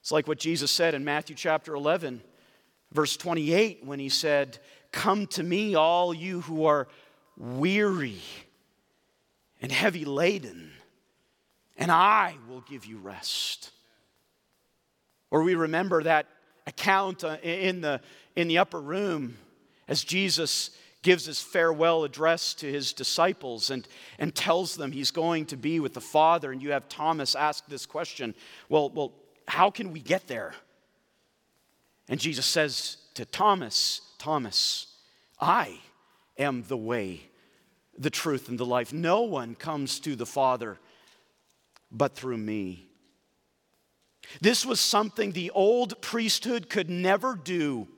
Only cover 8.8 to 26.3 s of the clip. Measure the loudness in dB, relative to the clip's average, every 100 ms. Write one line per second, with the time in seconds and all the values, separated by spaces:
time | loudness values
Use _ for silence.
8.8 | _ _ _ _ _ _ _ _ -4 0
9.8 | 0 -2 -4 2 2 0 -8 -14 -20 -20
10.8 | _ _ _ _ _ _ _ _ _ -4
11.8 | 2 6 6 6 2 -4 -16 -18 -16 -16
12.8 | -14 -14 -14 -10 -8 -4 -6 -8 -14 _
13.8 | _ _ _ _ _ _ _ _ _ _
14.8 | _ _ _ _ _ 2 4 2 2 0
15.8 | 2 2 4 2 2 _ _ _ -14 -2
16.8 | 4 4 2 -4 -8 -6 -6 -2 0 0
17.8 | -2 -4 -6 -20 _ -2 2 2 2 -2
18.8 | -6 -4 -2 -4 -6 -10 _ _ _ _
19.8 | -4 -4 0 0 2 0 -2 -2 -4 -12
20.8 | -20 _ 4 4 2 -8 -2 2 2 4
21.8 | 4 4 0 0 2 2 -2 -6 -4 -4
22.8 | -4 -4 -2 2 2 2 -8 -4 -4 -4
23.8 | -8 -20 -20 -6 -4 -2 2 2 0 -4
24.8 | -6 -4 -4 0 0 0 -4 -4 -2 0
25.8 | -2 -6 0 4 6